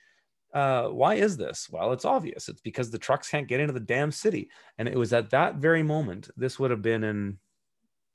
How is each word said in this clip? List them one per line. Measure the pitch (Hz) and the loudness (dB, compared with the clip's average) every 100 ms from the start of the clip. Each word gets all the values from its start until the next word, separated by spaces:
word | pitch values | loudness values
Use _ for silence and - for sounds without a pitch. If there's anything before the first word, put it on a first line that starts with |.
| _ _ _ _ _ | _ _ _ _ _
uh, | 143 135 127 117 | 0 2 2 0
why | 120 151 | 2 2
is | 214 208 151 | 4 2 2
this?" | 78 - - | -6 -8 -10
Well, | 82 101 | -4 -2
it's | 127 | 0
obvious. | - 262 160 - - | 2 0 0 -10 -12
It's | - | -12
because | - - 120 | -10 -6 -4
the | 110 | -6
trucks | - 139 - | -2 -2 0
can't | 147 117 | -4 -2
get | 123 | 0
into | 147 | 0
the | 127 | -2
damn | 104 123 147 | -2 0 0
city. | - 214 147 - - - - | 0 0 0 -4 -14 -20 -6
And | 117 | -2
it | 123 | 0
was | 113 | 2
at | 117 107 | 2 2
that | 131 165 147 | 2 2 2
very | 156 165 | 2 4
moment, | 156 151 127 92 - - | 2 0 -2 -6 -12 -6
this | 127 - | -6 -2
would | 135 | 0
have | 117 | 0
been | 110 113 | 2 0
in, | 110 104 101 98 _ _ _ _ _ _ _ | 0 -2 -4 -6 _ _ _ _ _ _ _